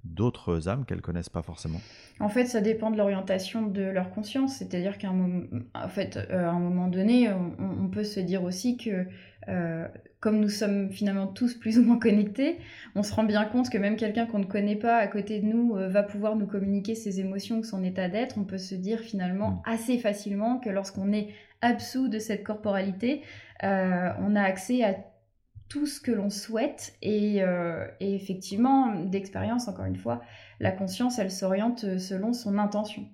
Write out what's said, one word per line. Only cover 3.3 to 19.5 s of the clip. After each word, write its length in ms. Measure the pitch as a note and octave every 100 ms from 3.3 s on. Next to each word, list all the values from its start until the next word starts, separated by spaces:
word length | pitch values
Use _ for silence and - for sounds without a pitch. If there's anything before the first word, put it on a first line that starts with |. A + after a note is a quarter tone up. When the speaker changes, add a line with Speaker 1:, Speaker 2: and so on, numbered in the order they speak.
| F#3 F#3+ A3+ G#3+
Speaker 2:
de 160 | G3
leur 280 | F#3+ F#3+ F#3
conscience. 460 | - G#3 C4+ C4+ -
C'est-à-dire 420 | F3+ F3+ F#3 G3
qu'à 100 | G3
un 60 |
mom-, 500 | F#3 F#3 F3+ - - -
en 140 | - -
fait, 300 | G3 F#3+ - -
euh, 160 | F#3 E3+
à 40 |
un 80 | F3
moment 280 | F3 F3+ F3+
donné, 420 | F3+ G3+ B3 A#3
on, 220 | F#3 F3+ -
on, 260 | F#3+ F3+
on 40 | F#3+
peut 160 | G3
se 160 | G#3 G3
dire 220 | F3 F#3+
aussi 320 | F3+ F#3 B3 A#3+
que, 300 | A3+ F#3+ F#3 - - - -
euh, 400 | F#3 E3+ E3 E3 - - _
comme 200 | G#3+ G#3+
nous 80 | G#3
sommes 400 | G#3 G#3 G3+ G3
finalement 360 | - G3+ G3 G3
tous 280 | - A#3+
plus 240 | - A3 A3+
ou 60 |
moins 140 | A3+ A#3
connectés, 600 | A#3 G#3 G#3 - C#4+ F4 - - -
on 80 | G3
se 120 | G#3
rend 100 | -
bien 200 | A3 G#3 G#3+
compte 240 | B3 B3
que 80 | G#3
même 180 | G3+ G#3+
quelqu'un 300 | A3 A3 A#3
qu'on 120 | G#3
ne 40 |
connaît 320 | F#3 G#3 G3+ G#3
pas 200 | A#3 A#3
à 100 | G3+
côté 340 | G#3 G3+ G#3+
de 60 | G#3
nous, 280 | A#3 A#3+ G3
euh, 120 | F#3+
va 140 | G3+
pouvoir 340 | G3+ G#3 G#3+ A3
nous 100 | G3+
communiquer 480 | G3+ G3 G3+ G3+
ses 260 | A3+ G#3 F#3+
émotions 380 | F#3+ F#3+ - A3+
ou 40 |
son 180 | A3 G3
état 260 | F#3 F#3 F#3
d'être. 260 | G3 B3+ A3
On 80 |
peut 140 | F#3+ F#3+
se 160 | F#3
dire 240 | F#3+ F#3 A3
finalement 500 | - G3 F3+ F#3 G#3